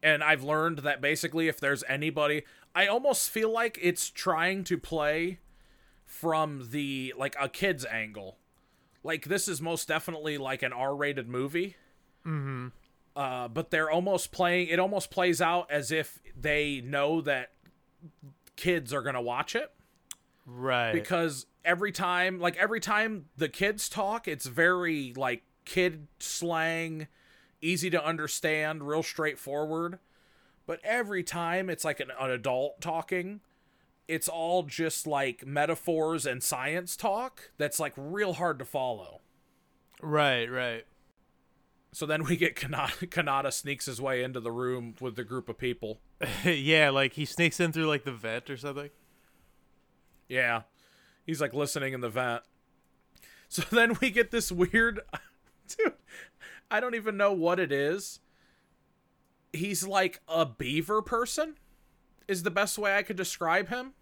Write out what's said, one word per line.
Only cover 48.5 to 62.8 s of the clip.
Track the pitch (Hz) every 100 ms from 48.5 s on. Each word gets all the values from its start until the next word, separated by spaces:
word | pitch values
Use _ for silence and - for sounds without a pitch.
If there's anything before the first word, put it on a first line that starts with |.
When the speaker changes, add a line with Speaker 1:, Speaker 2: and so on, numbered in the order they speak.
Speaker 2:
or | 135
something. | 143 139 143 _ _ _ _ _ _ _ _ _ _ _ _ _ _
Speaker 1:
Yeah. | 127 123 117 107 _ _ _ _ _
He's, | - 160
like, | 147
listening | 139 143 156 135
in | 131
the | 123
vent. | 110 127 117 - _ _ _ _ _ _ _ - - _
So | - -
<laughs> |
then | 233 233 233
we | 262
get | 208 226
this | 233 -
weird, | 175 180 220 233 214 - - - _
<laughs> | _ _ _ -
dude, | 440 - _ - - _ - - _
I | 214
don't | 247 233
even | 214 202
know | 202
what | 190 165 180
it | 170
is. | 139 143 185 - - _ _ _ _ _ _ _ _ _ _ _ _ _
He's, | 147 190 180 190
like, | 196 185 - -
a | 160
beaver | 156 110 127 147 160 214
person | - 233 240 - 311 302 _ _ _ _ _ _ -
is | 190
the | 175
best | 170 202
way | -